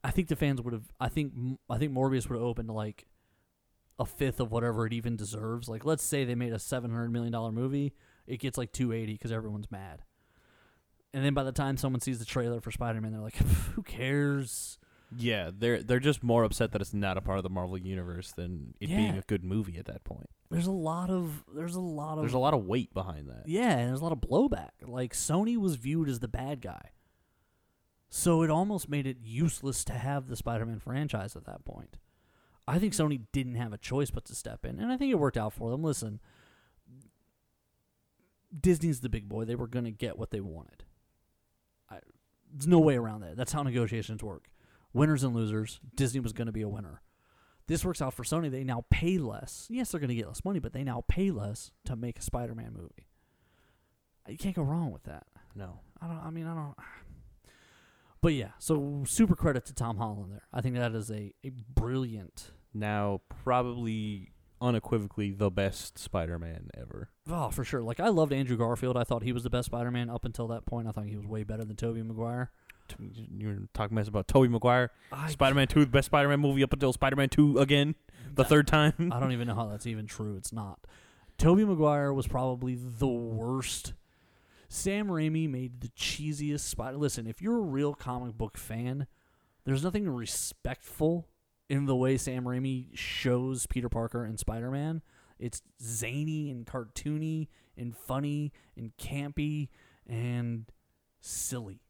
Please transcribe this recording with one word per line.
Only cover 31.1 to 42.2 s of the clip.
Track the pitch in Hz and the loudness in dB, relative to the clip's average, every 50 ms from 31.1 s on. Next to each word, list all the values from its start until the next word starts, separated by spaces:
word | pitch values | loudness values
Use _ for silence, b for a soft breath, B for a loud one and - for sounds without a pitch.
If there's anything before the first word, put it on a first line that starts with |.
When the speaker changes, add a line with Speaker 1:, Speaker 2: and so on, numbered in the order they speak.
| - 107 95 101 - | -2 -4 -4 -6 -10
Speaker 1:
at | - - | -12 -14
that | - - - - | -14 -14 -12 -12
point. | - - - - - - - _ _ _ _ _ _ _ _ _ _ _ _ _ - | -14 -14 -14 -16 -18 -20 -20 _ _ _ _ _ _ _ _ _ _ _ _ _ 0
I | 135 | 0
think | 180 202 208 - | 2 2 2 2
Sony | - 160 151 143 127 110 - - | 2 2 2 2 -2 -4 -4 -2
didn't | 139 127 127 120 | -2 -2 -2 -2
have | 117 120 113 104 | -4 -4 -4 -6
a | 104 | -10
choice | - - 123 139 143 131 | -6 -2 0 0 0 0
but | - 117 - | -2 -8 -8
to | - 110 | -10 -12
step | - - 113 113 - - | -10 -10 -10 -10 -8 -8
in, | 117 120 - | -8 -6 -4
and | 214 240 | -2 -2
I | 262 | -2
think | 254 277 269 | 0 2 2
it | 254 170 | 4 4
worked | 143 135 - | 4 4 2
out | 117 107 107 - | 2 -2 -2 -4
for | - 117 113 | -4 -4 -4
them. | 123 139 160 | -2 0 0
Listen, | 156 143 - 117 110 107 110 b b b b b b b b b b b b _ - 123 131 - - _ _ _ _ _ _ _ _ _ _ _ _ _ _ _ _ _ _ _ _ _ _ _ _ _ _ _ _ - | 0 0 -2 -4 -6 -8 -10 b b b b b b b b b b b b _ -20 -20 -20 -20 -20 _ _ _ _ _ _ _ _ _ _ _ _ _ _ _ _ _ _ _ _ _ _ _ _ _ _ _ _ -8
Disney's | 147 - 185 175 156 160 165 151 123 | 2 6 6 6 6 4 2 2 0
the | 127 127 | -2 -4
big | - 113 101 | -4 -4 -6
boy. | 101 107 110 113 | -6 -4 -4 -2
They | 110 120 | -2 -2
were | 120 123 | -4 -4
gonna | 113 120 123 120 117 | -4 -4 -4 -4 -4
get | 107 - 123 113 - - | -4 -4 -6 -6 -4 -6
what | 110 - | -8 -6
they | - 104 | -6 -6
wanted. | 98 92 80 80 67 - - - - - _ _ _ _ _ _ _ _ _ _ _ _ _ _ _ _ _ _ _ _ | -6 -8 -10 -12 -14 -18 -20 -20 -20 -20 _ _ _ _ _ _ _ _ _ _ _ _ _ _ _ _ _ _ _ _
I, | 107 - _ _ - _ | -20 -20 _ _ -20 _